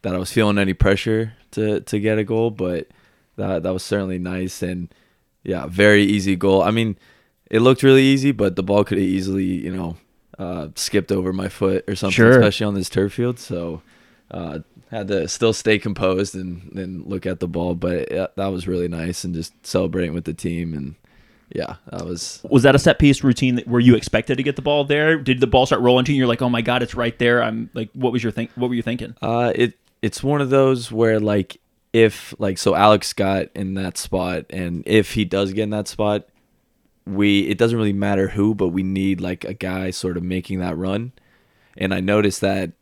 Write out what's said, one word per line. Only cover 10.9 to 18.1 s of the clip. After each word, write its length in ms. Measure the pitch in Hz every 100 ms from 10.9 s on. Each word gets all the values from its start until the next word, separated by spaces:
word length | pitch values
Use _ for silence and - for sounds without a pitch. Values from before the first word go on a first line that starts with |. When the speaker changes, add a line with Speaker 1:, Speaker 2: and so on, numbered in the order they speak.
| 104 85
Speaker 1:
over 220 | 98 92
my 160 | 95 95
foot 340 | - 95 95 -
or 80 | 98
something, 180 | 98
Speaker 2:
Sure. 180 | 95 117 127
Speaker 1:
especially 260 | 110 - 104
on 80 | 98
this 120 | 92
turf 220 | - 98
field. 240 | - 123 120
So, 420 | - 87 85 87 _ _ _ _ _
uh, 280 | - 85 80 - _ _
had 200 | 113 98
to 180 | 98 82
still 240 | - 113
stay 260 | 107 110 107
composed 560 | 107 95 95 92 101
and, 380 | 95 92 87 90
and 320 | 95 92 90 -
look 200 | 95 92
at 140 | 92
the 60 | 87
ball, 260 | 85 87 87
but 340 | 90 87
it, 220 | 67